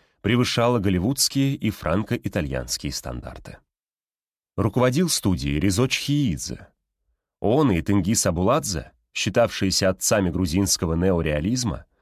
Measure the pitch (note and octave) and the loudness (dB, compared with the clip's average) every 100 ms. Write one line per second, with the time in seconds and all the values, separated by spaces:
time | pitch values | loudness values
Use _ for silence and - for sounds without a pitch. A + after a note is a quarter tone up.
0 | _ _ G2+ A#2+ B2 - A#2+ B2 G2 F2+ | _ _ 0 2 2 2 2 2 2 2
1 | F#2+ C#3 - C#3 C#3 C#3 A2+ - - F2+ | 0 0 -2 0 0 0 -4 -4 -2 -2
2 | A2 A#2 G#2 G2+ D2+ C2 B1 - D2 C2 | -2 -4 -4 -4 -4 -4 -6 -8 -6 -8
3 | C2+ B1 A#1+ - - - _ _ _ _ | -10 -10 -12 -16 -18 -20 _ _ _ _
4 | _ _ _ _ _ - G#2 A#2+ B2 B2+ | _ _ _ _ _ -4 -2 2 2 2
5 | F3+ - G#2 F2 C#2+ C#2+ F#2 F#2 C3 - | 0 0 0 0 0 0 0 2 0 0
6 | - D3 C3+ D#2 - - - _ _ _ | -2 0 0 -2 -6 -12 -16 _ _ _
7 | _ _ _ _ G2 B2+ D3 F2 D2 G2+ | _ _ _ _ 0 4 4 2 2 0
8 | F2 A2+ G2+ E2 F#2+ C#3+ C3 E2+ - _ | 2 0 0 2 2 2 0 -8 -10 _
9 | _ - - A2 A#2 - G2 F2+ F#2+ F#2 | _ -6 -2 2 2 2 0 2 0 0
10 | - A2 F#2 E2+ F#2 E2 G2 - E2+ E2 | 0 2 2 0 0 2 2 0 0 2
11 | F#2 F2 D#2 D2 E2+ B2+ B2 D#2 - _ | 2 2 0 0 0 -2 -2 -6 -10 _